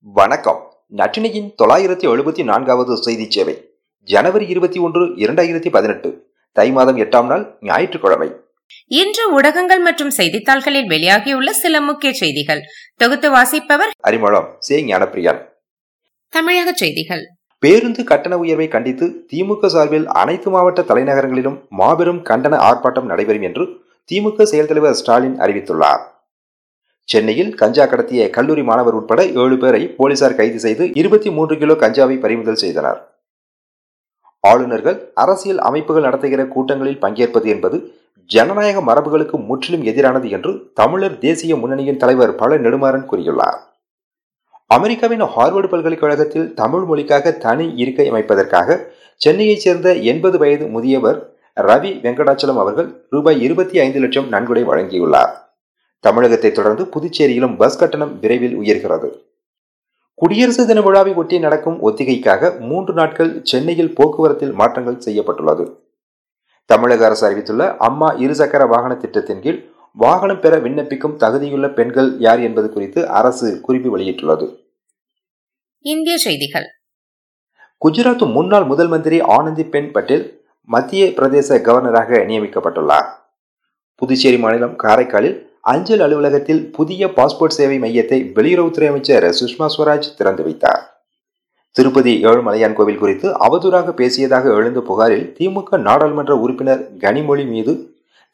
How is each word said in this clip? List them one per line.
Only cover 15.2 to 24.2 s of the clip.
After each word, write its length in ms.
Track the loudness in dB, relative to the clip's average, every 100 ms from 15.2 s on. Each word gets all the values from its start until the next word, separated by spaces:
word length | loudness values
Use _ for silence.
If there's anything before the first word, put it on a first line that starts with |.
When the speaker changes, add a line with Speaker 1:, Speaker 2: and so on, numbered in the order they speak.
| -2 -2 -8 _ _ _ _ _ _ _ _
Speaker 2:
தமிழக 400 | -4 0 0 -2
செய்திகள். 520 | -2 -4 -4 -8 -8 -10 _ _ _
Speaker 1:
பேருந்து 460 | 4 4 4 -6
கட்டண 320 | 0 0 0 -4
உயர்வை 300 | -2 -2 -2
கண்டித்து 400 | -2 -4 -4 -4 -6 _
திமுக 380 | -8 -4 0 0
சார்பில் 420 | 2 2 0 0
அனைத்து 420 | 0 0 -2 -2
மாவட்ட 320 | 2 2 0
தலைநகரங்களிலும் 760 | 0 0 2 0 0 -2 -4 -8 _
மாபெரும் 560 | 0 2 2 0 -2
கண்டன 320 | -2 0 2 2
ஆர்ப்பாட்டம் 520 | 2 2 0 -2 -4
நடைபெறும் 300 | -4 -2 -2
என்று 240 | -4 -6 -8 -10 _ _ _
திமுக 320 | -4